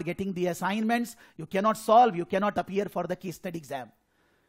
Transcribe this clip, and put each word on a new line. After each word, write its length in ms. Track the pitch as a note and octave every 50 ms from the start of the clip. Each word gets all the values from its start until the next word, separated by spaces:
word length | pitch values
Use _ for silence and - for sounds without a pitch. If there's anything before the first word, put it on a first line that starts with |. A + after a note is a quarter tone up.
| E3+
getting 260 | E3 F3 - G3 G3 F#3
the 200 | F3 F3+ F3+ E3+
assignments, 540 | - F3+ F3+ G3+ A3 A3 A3 A#3 A#3+ A#3+ A#3 - - - - _ -
you 60 | D#3+ -
cannot 360 | - F#3+ G3 A3 G#3+ G#3+ - -
solve, 280 | G#3+ A#3 B3+ A#3 F3+
you 120 | E3+ E3+ - -
cannot 200 | F#3+ G3+ G#3 F3+
appear 320 | F3+ F3 - F#3 G3 G3+
for 180 | F#3 - F#3+ F3
the 100 | E3 F3+
case 220 | F3+ - F#3 D#3 -
study 220 | - F#3+ E3+ E3
exam। 260 | D3+ A#2 C#3+ C3 A#2+ G#2+ - _ _ _ _ _ _ _ _ _ _